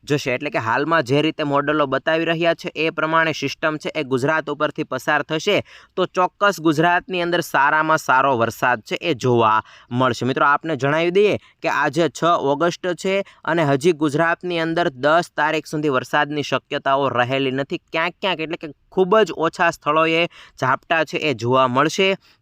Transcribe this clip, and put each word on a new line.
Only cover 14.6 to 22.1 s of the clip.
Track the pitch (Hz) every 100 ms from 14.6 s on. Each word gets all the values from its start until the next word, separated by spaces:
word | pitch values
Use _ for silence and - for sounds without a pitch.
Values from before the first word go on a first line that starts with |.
અંદર | 165 165 175
દસ | 127 143 160 233 -
તારીખ | 151 160 -
સુધી | 156 151
વરસાદની | 131 117 151 147 147
શક્યતાઓ | 135 131 - 147 139 135 139
રહેલી | 117 123 135 135
નથી. | 131 139 170
ક્યાંક | _ 165 170 -
ક્યાંક | 196 160
એટલે | 156 170
કે | 156 - _
ખૂબ | - 185 220
જ | 208
ઓછા | 156 160 - 170
સ્થળોએ | - - 151 160 160 170 - - -
ઝાપટા | 131 139 - 165
છે | 156 147
એ | 151
જોવા | 120 117 131 131
મળશે, | 123 151 - 190